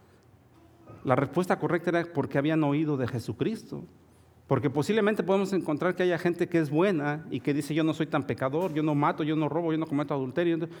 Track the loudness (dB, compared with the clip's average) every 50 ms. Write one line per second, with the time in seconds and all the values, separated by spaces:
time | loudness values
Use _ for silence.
0 | -20 _ -20 -20 _ -20 -20 _ _ _ -20 -20 -20 -20 -20 -20 -20 -20 -20 -8
1 | 0 2 2 2 2 2 0 -2 0 0 0 0 0 0 0 0 0 0 0 0
2 | -2 -2 -2 -4 -2 0 0 0 2 2 2 2 2 2 2 2 0 0 0 0
3 | -2 -2 -2 -4 -6 -6 -4 -4 -2 -4 -4 -6 -10 -12 -12 -12 -12 -14 -20 -20
4 | -20 -20 -20 -20 -20 -20 _ -20 -2 0 0 2 2 0 0 0 0 2 2 4
5 | 4 2 2 2 2 2 2 2 2 0 -2 -2 0 -2 -2 0 0 0 0 2
6 | 0 0 0 2 0 0 0 0 -2 0 2 0 0 2 2 2 4 4 2 0
7 | 0 -2 -4 -4 -6 -8 -8 -4 -2 0 0 0 -2 -2 0 0 2 0 0 -2
8 | -2 0 0 -2 0 -2 -2 -2 -2 -2 0 0 -2 -2 -2 0 0 2 2 4
9 | 2 2 2 0 0 0 0 0 0 0 0 -2 0 0 0 -2 -2 -2 -2 -2
10 | -2 -2 -2 -2 -2 -2 -2 0 2 2 2 0 -2 -6 -8 -16